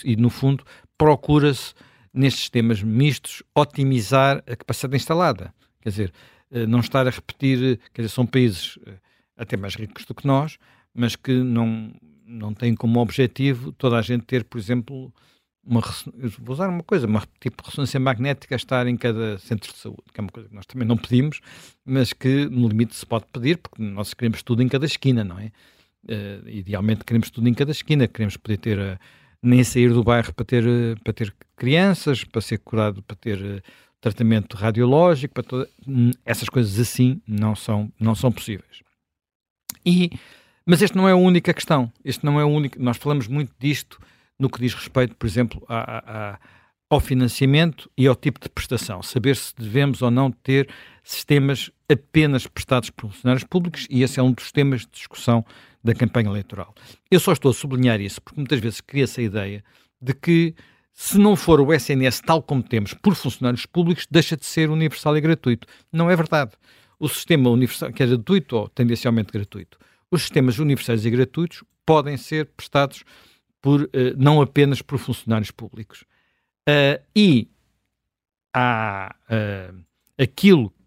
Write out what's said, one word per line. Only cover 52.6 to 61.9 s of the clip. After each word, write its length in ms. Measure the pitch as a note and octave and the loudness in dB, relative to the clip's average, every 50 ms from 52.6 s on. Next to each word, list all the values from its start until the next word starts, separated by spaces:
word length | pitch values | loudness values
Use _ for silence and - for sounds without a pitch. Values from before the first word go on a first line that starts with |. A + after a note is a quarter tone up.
| - - C3 B2 A2+ - | -4 0 0 0 0 -4
por 200 | - - - G#2 | -12 -14 -14 -14
funcionários 360 | G2 - - B2 B2+ C3 - | -12 -4 -2 0 0 0 -2
públicos, 420 | - - F#3 F3 F3 - - - - | -2 -2 -2 -2 -2 -6 -10 -10 -4
e 140 | C#3 B2 C3 | 0 0 0
esse 160 | B2 - C3+ | 0 2 2
é 40 | B2+ | 2
um 100 | C3 B2 | 2 2
dos 180 | - - - | 0 -4 -6
temas 300 | - D3+ C#3 C#3 C3+ A#2 | -2 0 0 2 0 -2
de 100 | - _ | -6 _
discussão 540 | _ - - - - - - - A#2+ A#2 A2 _ - - - _ _ _ | _ -20 -20 -20 -16 -6 0 2 2 2 0 _ -14 -20 -20 _ _ _
da 120 | - A2+ A2 | -2 -2 0
campanha 360 | - B2 G#2+ - B2 A2 G#2 | 2 0 0 0 0 -2 0
eleitoral. 440 | G2 G#2 F#2+ - - G2 E2+ - - _ - - - _ _ - | -2 -6 -8 -10 -14 -16 -16 -16 -18 _ -20 -20 -20 _ _ 2
Eu 80 | F#3+ F3 | 2 2
só 120 | - D#3+ | 4 2
estou 200 | D#3 - - C3+ | 0 2 2 2
a 20 | A#2 | 2
sublinhar 480 | - - C#3 C3 B2+ B2+ B2 A2+ G#2 | 2 -4 -4 -2 2 2 2 2 2
isso 200 | G2+ G2 - - | -2 -6 -8 -12
porque 180 | _ - - D3+ | _ -16 -10 -10
muitas 200 | C#3+ - D3+ B2 | -4 -2 -2 -2
vezes 220 | G#2 A#2 G#2 - | -2 -4 -8 -8
cria-se 380 | - - - C#3+ C3 A2+ - B2+ | -14 -6 -2 0 0 0 0 -4
a 40 | A#2+ | -4
ideia 400 | G#2+ F#2+ A2 G2 G2 G2+ G2+ - _ _ _ _ _ _ _ | -4 -4 -4 -6 -6 -10 -12 -16 _ _ _ _ _ _ _
de 120 | B2 B2+ C3+ | -6 -6 -6
que, 420 | - - F3 E3+ E3 E3+ E3 D#3+ _ - _ _ _ _ _ _ | -4 0 2 2 4 2 0 -2 _ -20 _ _ _ _ _ _
se 240 | - - - G3 G3 | -12 -8 0 4 6
não 180 | G3+ G#3+ G3+ | 6 6 6
for 240 | C#3+ - - D#3+ C#3 | 4 4 4 6 6
o 140 | C#3 C3+ D#3+ | 6 4 2
S 180 | D3 C#3 - | 0 2 0